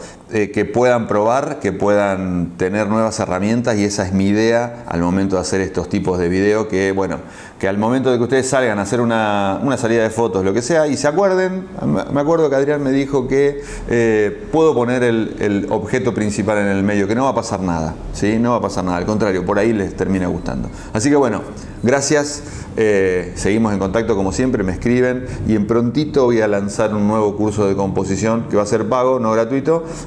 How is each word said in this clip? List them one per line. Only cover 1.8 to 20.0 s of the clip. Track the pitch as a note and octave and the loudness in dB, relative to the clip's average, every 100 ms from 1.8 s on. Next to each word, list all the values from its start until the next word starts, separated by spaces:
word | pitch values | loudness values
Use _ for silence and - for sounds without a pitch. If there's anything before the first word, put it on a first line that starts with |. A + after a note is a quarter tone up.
| G2+ G#2 G2+ F#2+ F#2 F2+ E2+ - | 2 2 2 0 -2 -2 -4 -2
tener | F#2 G#2 G#2 | -2 0 0
nuevas | A2 A2 G#2+ | 0 0 -2
herramientas, | F#2 F2+ G2+ A#2 A#2+ G#2+ | -2 0 0 0 0 0
y | |
esa | G2+ G2+ F#2 | 0 0 0
es | |
mi | F#2+ G2 | 2 2
idea | G#2 A2+ A#2 A#2+ A#2+ - | 4 4 2 0 -6 -6
al | E2+ | -2
momento | F2 F#2 G2 F#2+ | 0 0 0 0
de | |
hacer | F2 G2 | 0 -2
estos | F#2+ F#2 E2 | -2 -4 -4
tipos | G2+ G2 F2+ | -2 -2 0
de | E2+ | 0
video, | F#2 G2+ G#2+ G#2+ | 2 2 2 0
que, | F#2+ G2 | 0 0
bueno, | G2 F#2+ D#2+ - - - - | 0 -2 -4 -10 -18 -20 -6
que | F#2+ | -2
al | G2 | 0
momento | A2 C3 C3 | 0 2 2
de | B2 | 0
que | |
ustedes | A#2 C3 B2+ | 2 0 2
salgan | C#3 B2+ G#2 | 0 2 0
a | |
hacer | G2 A#2+ | -2 0
una, | A#2 A2+ G#2+ G2+ G2 G#2 | 0 0 0 0 -2 -2
una | C#3 B2+ | -2 -2
salida | A2+ A#2 | 0 2
de | A2 | 0
fotos, | A2 A#2 F#2+ | 0 0 0
lo | F#2+ | 0
que | G2+ | 0
sea, | - E3 D3+ | 0 2 2
y | B2+ | 0
se | D3 | 0
acuerden, | D#3 G3+ F#3 F#3 F#3 F#3 - C3+ | 2 2 2 0 -2 -8 -6 -4
me, | C#3+ - | -2 -2
me | C#3 | -2
acuerdo | C#3+ E3 D3+ | 0 2 2
que | C3+ | 2
Adrián | C#3+ D3 | 0 0
me | C#3 | 0
dijo | C#3 C#3 C#3 B2+ | 0 0 -2 0
que, | C#3 C#3+ C#3+ - - - | 2 2 0 -8 -10 -2
eh, | A#2 A#2 G#2+ G#2 - - | 2 4 4 2 -2 -2
puedo | D#3 D#3+ | 2 4
poner | A#2+ A#2+ B2+ | 4 2 2
el, | B2 A2+ G#2+ - | 2 2 -2 -2
el | G#2 G2+ F#2+ | 0 0 0
objeto | A2 F#2+ C3 G2+ | -2 0 -2 0
principal | G#2 G#2+ G#2 G2+ G#2 | 0 -2 0 0 2
en | G2+ | 2
el | G2 | 0
medio, | G2 G2+ G2 | 0 2 0
que | A2+ | 0
no | C3+ | 0
va | |
a | A#2 | 0
pasar | A2+ G2+ | -2 -2
nada, | F#2 E2+ D#2+ - - | -2 -2 -2 -6 -10
¿sí? | - G2+ A2+ | -2 0 2
No | A#2+ | 2
va | A#2 | 0
a | |
pasar | G2 G2 | -2 -2
nada, | F#2 F2 | -2 -2
al | F2+ | -2
contrario, | G#2+ G#2+ F#2 F2 | 0 0 0 0
por | G2+ | 2
ahí | G#2+ | 2
les | A2 F#2 | 2 -2
termina | D#2 | -2